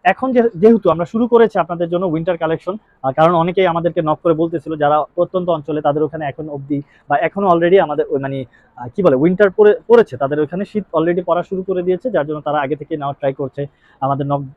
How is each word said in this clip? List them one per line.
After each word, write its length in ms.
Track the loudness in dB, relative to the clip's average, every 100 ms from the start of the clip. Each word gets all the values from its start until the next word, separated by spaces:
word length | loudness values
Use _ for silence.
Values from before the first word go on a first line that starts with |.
এখন 280 | 2 0 0
যে-, 160 | 2 2
যেহেতু 360 | 4 4 6 4
আমরা 140 | 0
শুরু 220 | -2 -2 2
করেছি 320 | 4 4 2
আপনাদের 300 | -2 -4 -2
জন্য 180 | -2 -2
উইন্টার 320 | -2 -2 -2
কালেকশন, 380 | -2 -2 -4 -10 _ _
আহ, 100 | -4
কারণ 220 | 2 2
অনেকেই 320 | 4 0 2 0
আমাদেরকে 360 | 0 -2 -2
নক 160 | -2 -2
করে 120 | 0
বলতেছিল, 420 | 0 0 -4 -8 -2
যারা 280 | 2 2 -2
প্রত্যন্ত 340 | -4 -2 -2 -2
অঞ্চলে, 340 | -4 -4 -2
তাদের 200 | 0 0
ওখানে 220 | -2 -4
এখন 240 | -8 -8 -12
অবধি 340 | -12 -6 -6 -6 _ _
বা 80 | -2
এখনো 340 | -2 -2 0
already 320 | 2 4 4
আমাদের 220 | 2 -2 -2
ওই 100 | -4
মানে, 260 | -4 -8 -10 _ _ -18
আহ, 120 | -12 0
কি 60 |
বলে, 140 | 2 4
উইন্টার 340 | 2 4 2
পড়ে, 240 | 6 4 4 4
পড়েছে, 280 | 4 4 -2
তাদের 240 | -4 -2
ওখানে 240 | -2 -4
শীত 200 | -6 -6 -4
already 300 | -2 0 -2 0
পড়া 160 | -2
শুরু 200 | -2 -8
করে 200 | -4 -4
দিয়েছে, 280 | -2 -2 -2
যার 160 | -2 -2
জন্য 140 | -6
তারা 200 | -4 -2
আগে 160 | -2 -6
থেকে 200 | -6 -6
নেওয়ার 180 | -6 -4
ট্রাই 160 | -6
করছে, 320 | -4 -8 -8 -10 _ _ _
আমাদের 260 | -4 -2 -2
নক 160 | -4 -6